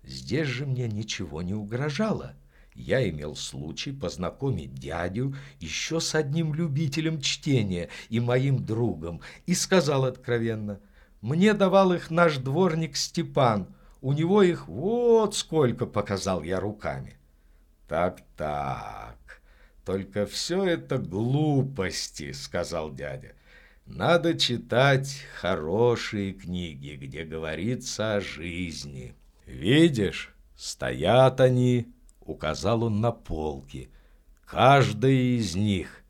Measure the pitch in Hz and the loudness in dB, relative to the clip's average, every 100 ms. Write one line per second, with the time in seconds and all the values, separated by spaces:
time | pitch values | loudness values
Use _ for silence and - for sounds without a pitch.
0 | - - - 131 151 123 143 123 120 104 | -12 -12 -4 -2 -2 -4 -4 -2 -2 -4
1 | 110 - 90 73 87 107 104 120 151 139 | -6 -6 -6 -6 -4 -4 -4 -4 -4 -2
2 | 220 175 - - - _ - - 64 117 | -2 -2 -6 -18 -20 _ -20 -16 -2 0
3 | 113 76 76 - - 67 76 80 143 139 | 0 -4 -8 -8 -10 -10 -10 -8 -8 -6
4 | 101 76 87 - 135 101 67 67 65 85 | -8 -4 -6 -4 -4 -4 -6 -12 -8 -4
5 | 90 95 135 139 139 - 82 - - 160 | -4 -2 -4 -6 -14 -14 -10 -6 -2 -2
6 | 165 156 143 156 160 151 170 139 151 160 | 0 0 0 0 -2 -2 -2 0 -2 0
7 | 160 160 - - 156 131 101 90 82 - | -2 -2 -4 -4 2 2 2 -2 -4 -10
8 | - 113 120 127 139 131 95 110 120 85 | -4 -2 2 2 4 0 0 0 0 -2
9 | 82 82 - - - 175 - 185 151 139 | -8 -10 -14 -14 -2 -2 4 4 4 2
10 | 131 127 - 120 113 110 104 98 _ _ | 0 -2 -2 0 0 -2 -6 -8 _ _
11 | _ _ 104 160 208 208 190 190 190 175 | _ _ -2 4 4 6 6 6 6 2
12 | - 160 170 143 131 143 185 160 160 - | 0 4 4 4 -2 2 2 2 -2 -4
13 | - - 165 - 123 104 90 - - - | -4 -4 -2 2 4 2 -2 -14 -20 -10
14 | 135 147 165 208 185 151 139 131 180 233 | -2 0 4 6 4 2 -6 -6 -2 2
15 | 240 226 208 208 - 160 127 110 113 107 | 6 6 4 -2 -2 2 2 2 -2 -2
16 | 101 98 95 92 78 92 98 104 82 67 | -2 -2 0 -2 -2 -2 -4 -6 -6 -6
17 | 62 - _ _ _ _ _ _ - 78 | -10 -16 _ _ _ _ _ _ -4 0
18 | 90 - - - 76 73 69 60 53 52 | 0 -2 -20 -8 -6 -4 -4 -6 -10 -14
19 | 55 57 - - _ _ - _ - 95 | -16 -18 -20 -20 _ _ -20 _ -6 -6
20 | 95 104 101 - - 175 190 165 - 135 | -4 -4 -4 -4 -4 -2 0 -2 -2 -4
21 | 90 92 120 139 156 139 - - 90 - | -4 -2 0 2 2 2 0 -2 -4 -4
22 | - - 71 69 - 90 82 85 78 65 | -8 -10 -10 -10 -6 -6 -4 -4 -6 -8
23 | 69 67 - - _ - - _ - - | -10 -10 -14 -20 _ -20 -20 _ -18 -4
24 | 101 170 165 156 - 117 - 117 139 131 | 2 2 2 0 0 -2 0 4 6 4
25 | 139 - - - 87 90 78 98 120 113 | 0 -10 -14 -6 -2 -2 0 2 4 2
26 | - 107 98 92 - 90 87 69 69 71 | -2 -4 -4 -6 -6 -6 -6 -10 -12 -12
27 | 67 69 80 80 80 78 101 127 - - | -12 -10 -8 -6 -6 -4 -2 -4 -6 -4
28 | 110 104 90 71 85 87 87 69 71 67 | -2 -2 -4 -10 -8 -6 -6 -8 -12 -12
29 | 64 - _ _ - - 101 143 165 123 | -14 -18 _ _ -18 -4 4 6 6 4
30 | 92 - - _ _ - - - 64 64 | 0 -2 -12 _ _ -16 -14 -6 -4 0
31 | 80 120 131 135 127 127 123 123 117 - | 4 6 6 6 4 6 4 2 0 -14
32 | _ _ - 76 78 76 85 117 117 104 | _ _ -12 -4 -4 0 0 2 2 2
33 | 117 113 - 82 78 69 69 67 64 - | 0 -2 -8 -4 -4 -6 -12 -14 -14 -20
34 | _ _ _ _ _ - 120 139 110 104 | _ _ _ _ _ 4 6 8 6 2
35 | 127 135 127 123 104 85 104 95 78 - | 4 4 4 2 0 0 2 2 -2 -14
36 | _ | _